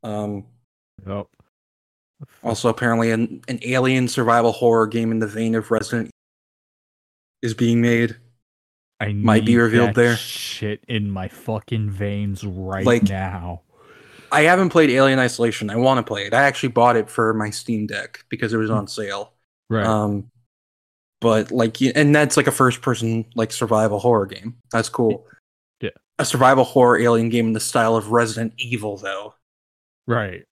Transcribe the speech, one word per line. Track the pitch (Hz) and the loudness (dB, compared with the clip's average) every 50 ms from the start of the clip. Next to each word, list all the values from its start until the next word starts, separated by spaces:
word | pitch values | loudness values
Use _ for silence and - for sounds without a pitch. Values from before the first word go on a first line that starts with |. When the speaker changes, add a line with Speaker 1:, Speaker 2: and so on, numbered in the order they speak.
| - | -10
Speaker 1:
Um, | 110 104 104 104 104 104 98 95 _ _ _ _ _ _ _ _ _ _ - 98 | -8 -8 -6 -6 -6 -8 -10 -12 _ _ _ _ _ _ _ _ _ _ -20 -12
Speaker 2:
Nope. | 95 98 101 - _ _ _ _ _ _ _ _ _ _ _ _ _ _ _ _ _ _ _ 147 _ _ _ - | -10 -10 -10 -10 _ _ _ _ _ _ _ _ _ _ _ _ _ _ _ _ _ _ _ -20 _ _ _ -6
Speaker 1:
also, | 120 113 - - | -6 -4 0 0
apparently, | 120 113 - 123 117 117 113 117 113 | 0 0 2 0 0 2 2 2 0
an, | 113 110 117 113 - - - | 0 0 -2 -4 -6 -14 -10
an | - 127 113 - | -10 -10 -8 -6
alien | 123 127 131 127 131 131 131 127 120 | -2 0 0 2 2 2 2 0 -2
survival | - - 123 113 117 120 117 117 | -2 0 2 4 4 4 4 2
horror | 107 - 123 117 113 113 110 | 0 2 2 2 4 4 2
game | 107 110 117 113 113 | 2 0 -2 -2 -2
in | 113 113 | -2 -2
the | 110 | -4
vein | 104 101 110 113 113 113 | -4 -4 -4 -4 -2 -2
of | 113 107 - | -2 -2 -2
Resident | 113 110 107 - - 117 107 | -2 -2 -2 -2 -4 -6 -6
Evil | - - _ _ _ _ _ _ _ _ _ _ _ _ _ _ _ _ _ _ _ _ _ _ _ _ _ - 120 | -6 -12 _ _ _ _ _ _ _ _ _ _ _ _ _ _ _ _ _ _ _ _ _ _ _ _ _ -6 -6
is | 110 | -2
being | - 123 117 117 117 | 0 0 2 2 4
made. | 117 120 117 117 120 113 - - _ _ _ _ _ _ _ _ _ _ _ _ _ _ _ _ | 4 2 2 2 0 -2 -4 -10 _ _ _ _ _ _ _ _ _ _ _ _ _ _ _ _
Speaker 2:
I | 104 104 104 | -6 -4 -4
Speaker 1:
Might | 101 107 120 107 110 110 | 0 2 4 4 4 4
be | 113 120 | 4 4
Speaker 2:
need | 117 | 4
Speaker 1:
revealed | 117 113 110 120 120 113 | 4 4 4 2 2 2
Speaker 2:
that | 104 | 4
Speaker 1:
there. | 123 120 120 117 | 2 2 2 2
Speaker 2:
shit | 113 - - - - - - - - 110 104 107 - _ - | 0 -4 -10 -12 -12 -12 -12 -10 -8 -8 -8 -8 -10 _ -6
in | 123 110 104 101 | -4 -4 -4 -4
my | 98 92 92 98 | -6 -6 -8 -12
fucking | - - - - 110 107 - - 123 110 107 104 | -14 -14 -8 -8 -8 -8 -6 -6 -6 -4 -4 -4
veins | 98 95 104 101 101 101 104 101 98 95 - | -6 -6 -6 -6 -4 -4 -4 -6 -6 -6 -8
right | 104 90 92 95 92 95 95 95 | -10 -10 -8 -8 -8 -6 -2 2
Speaker 1:
Like, | 123 120 117 104 | 2 2 4 2
Speaker 2:
now. | 98 98 95 95 92 92 92 85 87 85 82 _ _ _ _ _ _ - - - - - - - _ | 0 -2 -4 -6 -6 -8 -10 -10 -10 -12 -14 _ _ _ _ _ _ -20 -20 -20 -20 -20 -20 -8 _
Speaker 1:
I | - 147 | 2 4
haven't | 151 165 180 185 190 170 | 4 6 4 4 2 2
played | - 170 156 143 | 4 4 4 4
Alien | 120 131 135 135 135 131 | 4 4 4 4 4 2
Isolation. | 127 120 - - 117 117 104 - 110 104 | 0 0 0 0 -2 -2 -2 -4 -8 -6
I | 104 | -2
wanna | 117 123 131 135 123 113 | 0 2 2 2 2 0
play | - 110 101 101 | -4 -6 -8 -4
it. | 101 110 | -2 0
I | 123 139 | 2 2
actually | 139 135 - - 131 | 2 0 0 -4 -2
bought | 110 123 117 120 120 | 2 4 4 4 4
it | 113 107 - | 2 0 -2
for | - - 117 110 110 | -2 -2 0 0 0
my | 110 107 107 | -2 -4 -6
Steam | 104 - - - 117 107 107 | -6 -10 -6 -6 -4 -4 -4
Deck | 104 104 101 101 - - - _ _ | -6 -6 -8 -10 -10 -16 -20 _ _
because | - - - 107 113 | -8 -6 -4 -2 -2
it | |
was | 113 110 107 | -2 0 0
Speaker 2:
Hmm. | 110 | -2
Speaker 1:
on | 107 101 | -2 -4
sale. | 98 - - 107 98 98 101 104 _ _ _ _ _ _ _ _ _ | -6 -10 -10 -8 -8 -8 -10 -10 _ _ _ _ _ _ _ _ _
Speaker 2:
Right. | 113 113 107 | -2 0 0
Speaker 1:
Um, | 113 110 107 107 104 101 101 104 - _ _ _ _ _ _ _ _ _ _ _ _ _ _ _ _ _ _ | 0 0 0 0 -2 -2 -4 -8 -10 _ _ _ _ _ _ _ _ _ _ _ _ _ _ _ _ _ _
but, | - 117 110 110 110 - | 0 2 2 2 0 -2
like, | - 127 117 113 113 - | -2 -2 -2 -2 0 0
y-, | 135 131 120 | -2 0 2
and | 143 151 143 147 | 2 4 4 4
that's, | 151 151 143 - | 4 4 2 2
like, | 156 139 | 2 2
a | 143 | 2
first-person, | - - 135 127 120 - - 139 120 - 113 110 113 113 110 _ _ | 2 4 2 2 2 0 -4 -4 -4 -2 -2 -2 -2 -4 -6 _ _
like, | 117 113 110 - | -4 -4 -4 -2
survival | - 120 107 110 107 110 107 104 101 | -6 -2 0 2 2 2 0 0 0
horror | 101 123 117 107 98 | 2 2 2 2 0
game. | 98 - - 98 113 120 _ _ _ | -2 -8 -14 -14 -14 -16 _ _ _
That's | - 117 113 - | -4 -4 -4 -4
cool. | - - 120 110 - - - _ _ _ _ _ _ _ _ _ _ _ | -2 0 0 0 0 -2 -8 _ _ _ _ _ _ _ _ _ _ _
Speaker 2:
Yeah. | - - _ _ _ _ _ - | -10 -10 _ _ _ _ _ -6
Speaker 1:
A | 147 | -4
survival | - - 127 135 127 139 135 127 | -2 2 4 6 6 6 6 4
horror | - - 139 123 123 120 - | 2 4 4 6 6 4 4
alien | 120 120 117 113 117 117 | 4 2 2 2 0 0
game | 113 120 117 | 0 0 0
in | 113 110 | 0 -2
the | 107 | -2
style | - - - 123 113 113 113 | -4 -2 0 0 2 2 2
of | 113 101 101 | 0 -2 0
Resident | 113 120 117 110 107 113 113 110 - | 0 0 0 0 -2 -6 -6 -8 -8
Evil, | - 127 120 120 110 107 107 101 | -10 -10 -8 -8 -6 -6 -8 -10
though. | 95 101 98 98 95 104 107 _ _ _ _ _ _ _ _ _ _ _ _ _ _ _ | -8 -10 -10 -10 -10 -12 -14 _ _ _ _ _ _ _ _ _ _ _ _ _ _ _
Speaker 2:
Right. | - 120 120 107 95 90 - - _ | -4 -4 -4 -4 -6 -10 -14 -18 _